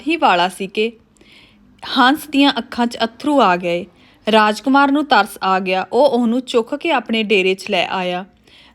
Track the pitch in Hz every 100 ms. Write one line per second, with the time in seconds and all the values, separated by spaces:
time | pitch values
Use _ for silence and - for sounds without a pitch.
0 | - 330 277 180 175 - 190 208 220 226
1 | _ _ _ - _ _ _ _ - -
2 | 247 302 - 277 285 247 226 - 240 -
3 | 226 - 285 285 208 175 180 175 190 _
4 | _ _ - 214 214 208 - 269 285 277
5 | 302 226 208 - 190 190 190 185 - 226
6 | 285 240 240 240 254 247 226 285 339 285
7 | 226 226 214 208 185 190 - 190 - 190
8 | 180 180 190 _ _ _ _